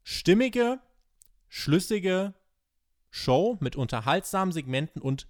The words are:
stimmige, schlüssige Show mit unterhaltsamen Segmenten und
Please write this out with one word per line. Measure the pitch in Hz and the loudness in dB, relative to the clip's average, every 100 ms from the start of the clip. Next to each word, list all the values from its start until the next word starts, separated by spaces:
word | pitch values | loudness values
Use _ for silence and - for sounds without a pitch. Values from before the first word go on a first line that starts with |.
stimmige, | - - - 202 254 240 240 262 _ _ _ _ _ _ _ | -8 -2 4 4 4 2 0 0 _ _ _ _ _ _ _
schlüssige | - - 160 190 214 185 185 196 - _ _ _ _ _ _ _ | -8 2 2 2 -2 0 0 -2 -8 _ _ _ _ _ _ _
Show | - - 131 214 240 | -6 2 2 2 0
mit | 131 139 | -4 -4
unterhaltsamen | 123 120 113 170 - 196 190 | -4 -2 0 0 0 -2 -2
Segmenten | 165 131 131 156 151 | -2 -4 -4 -4 -6
und | 131 135 | -4 -6